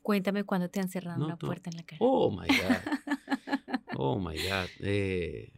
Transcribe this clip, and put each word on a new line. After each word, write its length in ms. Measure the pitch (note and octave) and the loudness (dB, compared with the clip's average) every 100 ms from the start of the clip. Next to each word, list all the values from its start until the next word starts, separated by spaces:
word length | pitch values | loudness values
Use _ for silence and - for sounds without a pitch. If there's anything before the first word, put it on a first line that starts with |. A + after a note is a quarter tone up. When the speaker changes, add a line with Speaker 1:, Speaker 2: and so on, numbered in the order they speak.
Speaker 1:
Cuéntame 420 | - G3+ F#3+ G3+ | 0 0 2 0
cuándo 260 | G3+ F#3+ F3 | 0 0 0
te 80 | G3 | -2
han 100 | F#3 | -2
cerrado 300 | F#3 E3+ E3+ | -4 -6 -2
Speaker 2:
No, 80 | D#3 | -2
Speaker 1:
una 100 | E3+ | -2
Speaker 2:
tú 100 | D3+ | -4
Speaker 1:
puerta 220 | E3+ F3 | -4 -6
en 100 | E3 | -10
la 40 | |
cara. 160 | - D#3 | -10 0
Speaker 2:
Oh, 300 | B3 C4 - | 4 6 4
my 160 | - - | 2 2
God. 720 | C4 - A#3+ D#4 D4 - C#4+ - | 4 4 2 0 -4 -2 -4 -2
Speaker 1:
<laughs> 720 | C4+ - C#4 - - - - | -6 -2 -4 -2 -6 -4 -2
Speaker 2:
Oh, 220 | C3+ A#2 | 0 0
my 160 | F2 D#2 | 0 -2
God. 320 | F#2 G2 F2+ - | 0 0 -2 -4
Eh, 720 | G2 G2+ F#2+ F2+ E2 A#1 - | 0 2 2 0 -2 -6 -12